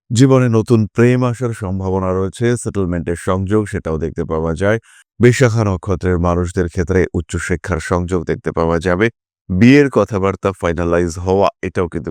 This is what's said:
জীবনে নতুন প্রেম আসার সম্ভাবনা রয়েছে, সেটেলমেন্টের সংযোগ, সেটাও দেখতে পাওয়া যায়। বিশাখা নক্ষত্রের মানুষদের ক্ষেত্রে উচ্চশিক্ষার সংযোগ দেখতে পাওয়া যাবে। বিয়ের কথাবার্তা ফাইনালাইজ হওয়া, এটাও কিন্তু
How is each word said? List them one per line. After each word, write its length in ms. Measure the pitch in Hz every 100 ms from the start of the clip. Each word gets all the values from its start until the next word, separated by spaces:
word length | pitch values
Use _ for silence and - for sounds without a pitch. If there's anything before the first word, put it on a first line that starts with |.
| _
জীবনে 360 | 113 135 131 127
নতুন 300 | 113 104 113 104
প্রেম 280 | - 120 123
আসার 300 | 127 113 123
সম্ভাবনা 560 | 113 92 95 95 95 92
রয়েছে, 340 | 92 95 - 117 120
সেটেলমেন্টের 640 | 113 101 90 87 78 85 -
সংযোগ, 340 | 95 95 107 104
সেটাও 300 | 92 82 80
দেখতে 260 | 80 - 101
পাওয়া 200 | 80 82 80
যায়। 160 | 98 113 - - _ -
বিশাখা 420 | 123 117 123 113
নক্ষত্রের 540 | 104 92 104 90 92 90
মানুষদের 480 | 87 87 87 95 87
ক্ষেত্রে 300 | 95 82 92 82
উচ্চশিক্ষার 680 | 90 - 87 - 85 - 78 -
সংযোগ 320 | 90 87 90 78
দেখতে 180 | 82 -
পাওয়া 260 | 85 82 82
যাবে। 280 | 90 90 113 - _ _ -
বিয়ের 380 | 90 117 143 139
কথাবার্তা 600 | 117 101 101 95 95 98 95
ফাইনালাইজ 500 | 87 82 85 85 87 82 92
হওয়া, 220 | 95 95 - 92
এটাও 200 | 98 87
কিন্তু 160 | 85 82